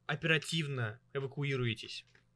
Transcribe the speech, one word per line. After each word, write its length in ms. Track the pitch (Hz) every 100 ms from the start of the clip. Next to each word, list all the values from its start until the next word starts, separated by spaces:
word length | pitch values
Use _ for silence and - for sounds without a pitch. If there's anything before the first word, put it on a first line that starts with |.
| -
оперативно 960 | 147 160 160 - 165 147 135 110 107 _
эвакуируетесь, 920 | 139 135 147 143 135 120 107 - - - - _